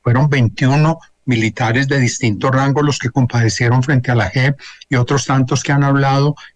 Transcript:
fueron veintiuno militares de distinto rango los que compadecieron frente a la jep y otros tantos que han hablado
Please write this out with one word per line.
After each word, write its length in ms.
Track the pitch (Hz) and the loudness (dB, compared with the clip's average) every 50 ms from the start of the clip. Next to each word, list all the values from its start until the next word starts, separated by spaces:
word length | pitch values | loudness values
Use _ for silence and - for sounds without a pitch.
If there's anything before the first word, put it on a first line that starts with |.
| - | -2
fueron 280 | 120 117 131 151 147 | 0 0 2 2 2
veintiuno 680 | 139 139 123 110 - - 139 131 135 147 151 160 160 160 - _ _ _ - | 2 2 0 0 0 0 0 0 2 2 2 2 0 -2 -6 _ _ _ -4
militares 600 | - 123 110 110 110 104 - 123 110 117 131 139 135 | -2 -2 0 0 -2 -2 -4 -4 -2 -2 -2 0 0
de 120 | 143 139 | 0 0
distinto 500 | 123 113 - - - 113 104 92 107 135 | 0 0 -2 -2 -2 -2 -2 0 -2 0
rango 320 | 123 131 139 139 135 151 147 | 0 0 0 0 0 0 0
los 160 | 147 139 - | 0 -2 -2
que 120 | - 123 | -4 -4
compadecieron 720 | - 139 127 120 - 120 117 110 - - 123 117 123 131 127 | 0 0 0 0 0 0 0 0 0 0 0 2 2 2 2
frente 280 | 139 151 131 120 - | 2 0 0 0 0
a 60 | 123 | 0
la 140 | 117 104 90 | 0 0 -2
jep 280 | - 131 127 143 143 - - - - - - - | -2 0 0 0 -2 -4 -8 -20 -20 -18 -10 -4
y 80 | 135 | -2
otros 300 | 123 113 - 143 139 - | -2 0 0 0 -2 -2
tantos 360 | - 135 135 131 123 147 131 - | 0 0 0 0 0 -2 -4 -2
que 100 | - 139 | 0 0
han 120 | 143 143 | 0 2
hablado 520 | 139 139 139 139 139 139 139 143 151 147 - - - _ | 2 2 0 0 0 2 2 0 0 -2 -4 -10 -20 _